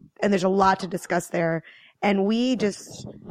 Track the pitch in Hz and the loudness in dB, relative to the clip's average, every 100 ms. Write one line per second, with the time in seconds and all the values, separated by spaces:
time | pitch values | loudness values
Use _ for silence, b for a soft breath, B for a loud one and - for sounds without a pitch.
0 | - - 208 190 185 196 190 190 185 180 | -20 -4 0 2 2 4 4 2 -2 -6
1 | - 180 - 175 165 165 b b b b | -2 -2 -2 -2 0 -2 b b b b
2 | 208 196 196 226 254 240 208 - - - | 0 2 2 2 0 0 -2 -4 -12 -16
3 | - - - | -16 -14 -12